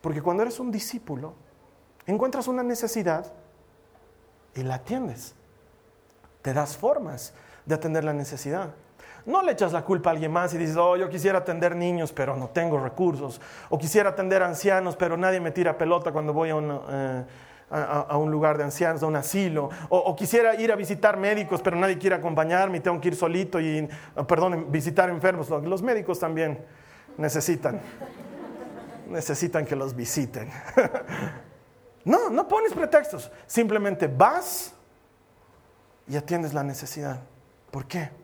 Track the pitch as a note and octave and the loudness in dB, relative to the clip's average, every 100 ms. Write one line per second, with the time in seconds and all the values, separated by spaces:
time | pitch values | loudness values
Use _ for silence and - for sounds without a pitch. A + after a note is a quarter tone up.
0 | E3 D3+ F3 F3+ A#3 A#3 B3 G#3 - A#3+ | -4 -2 0 2 0 -2 -4 -4 -6 -10
1 | - C#3 D3+ - - _ - _ _ _ | -8 -8 -8 -14 -20 _ -20 _ _ _
2 | - G3+ B3+ C4 B3+ B3+ A#3+ A#3 A3+ A3+ | -4 0 0 0 -2 -2 -2 -2 -2 0
3 | F3 D#3+ - - - _ _ _ _ _ | 0 0 -4 -18 -20 _ _ _ _ _
4 | _ _ _ _ _ C3 B2+ B2+ - B3+ | _ _ _ _ _ -8 -6 -6 -4 -4
5 | A3+ A#2 - - _ _ _ _ _ _ | -4 -8 -14 -20 _ _ _ _ _ _
6 | _ _ - _ C#3 C3+ D3 - A#3 C#4+ | _ _ -20 _ -4 -2 -2 -2 0 0
7 | F#3 C3 - - - - - D#3 D#3+ D#3+ | -2 -10 -14 -18 -20 -20 -4 -2 0 -2
8 | D3+ D3 C#3 C3+ C#3+ E3 F3 - - _ | -2 -4 -6 -8 -6 -6 -6 -12 -20 _
9 | - - - F4+ F#4 B3 F#3 E3 D#3 F#3 | -20 -16 -2 2 2 2 0 0 0 2
10 | F3+ D#3+ D#3 E3 F3+ E3 D#3+ D#3+ F3 F3+ | 2 0 0 0 0 -2 -2 4 4 4
11 | F#3 F#3 F3+ F#3+ F#3 E3+ F3 F3 F3 F3 | 0 0 2 2 0 2 2 2 0 0
12 | D#3 - C3+ C3 B2+ E3+ E3 D3 C3 - | -2 -2 -2 -2 -2 0 2 0 -2 2
13 | F3+ C#3+ C#3 B2 - - - D#3 D3+ G#3+ | 2 2 -6 -10 -16 -18 -4 -2 4 4
14 | G3+ G3 F#3 F#3+ F3+ D#3+ G3+ F#3+ F#3 - | 4 0 2 4 2 2 2 2 2 0
15 | F3 E3+ F#3+ F#3 E3+ E3+ F3 D#3 D#3+ E3+ | 0 2 2 2 0 0 0 2 2 2
16 | D#3+ D#3 D3+ D3 E3 D#3 D3+ C#3 - C#3 | 2 -2 -2 0 0 0 -2 -6 -6 -4
17 | C3+ B2+ B2+ - - - - D3+ D3 D3 | -4 -4 -8 -16 -20 -20 -8 -4 -2 -2
18 | - D3 D#3 D#3 D#3 D3 C#3+ C#3 E3+ D#3+ | 0 0 0 2 2 2 -2 0 0 2
19 | D#3 D3+ C3+ G3 F#3+ D#3 C#3+ - D#3+ F3+ | 0 -2 -2 -2 0 -2 -4 -8 2 2
20 | F#3 - G3+ A#3 A3+ A3 A3+ - C4+ D4+ | 4 0 2 4 6 4 2 2 0 4
21 | G#3+ G3 G3 G#3+ F3 F3+ F#3+ F3 F#3+ F#3 | 4 4 2 0 0 0 0 2 2 2
22 | F#3 F3+ E3 D#3 D#3+ F3+ G3 F3+ F#3 F3 | 2 2 2 2 4 4 2 2 0 0
23 | F3 D#3+ E3+ F3 F#3+ F3+ D#3+ D#3 D3+ D3+ | 0 0 0 0 0 0 0 -2 -4 -8
24 | - - C#3 D#3+ F3+ E3+ D3+ D3+ C#3+ D3+ | -10 -6 2 4 4 0 0 -2 2 4
25 | F#3 E3+ F3 F3+ C#3 D3+ D#3 F#3+ A#3 A3 | 4 4 2 2 -2 -2 -2 -2 0 0
26 | F#3 F3 E3 D#3+ D#3+ C#3+ - - - - | 0 -2 -2 0 -2 -2 -10 -20 -20 -20
27 | - - D#3 D3+ D#3+ D#3+ A#2+ A2 - - | -18 -4 -2 0 0 0 0 -4 -10 -14
28 | - - - - - - - - - - | -16 -14 -16 -14 -14 -12 -14 -14 -16 -16
29 | - E3+ - C#3+ F3 D#3+ D3 C#3 C3+ B2+ | -8 -6 -4 -2 0 -2 -2 -4 -4 -6
30 | A#2 - B2 - G#2+ - - - G#3+ B3+ | -4 -2 -4 -6 -12 -12 0 2 2 -2
31 | - - G3 - - - - _ - _ | -6 -8 -8 -10 -18 -20 -20 _ -20 _
32 | F3 E4+ A4+ B3 F4 G#4+ A4 - D4+ D4 | 2 4 4 0 2 2 2 0 4 4
33 | D4 F#3 - - - - A3+ G#3+ G3+ E3+ | 4 -8 -12 -18 -2 0 2 2 0 0
34 | D#3+ C3 G#3 E4 F4+ - - - _ _ | 0 6 6 6 -4 -6 -8 -16 _ _
35 | _ _ _ _ _ _ _ _ _ _ | _ _ _ _ _ _ _ _ _ _
36 | - D3 D3 F3 D#3+ C#3+ C#3 C3+ C#3+ D3+ | -6 -6 -2 -2 -2 -2 -4 -6 -10 -8
37 | C#3+ B2+ B2+ - _ _ _ C3+ B2+ F3+ | -8 -8 -12 -20 _ _ _ -12 -6 -6
38 | D3+ - | -6 -10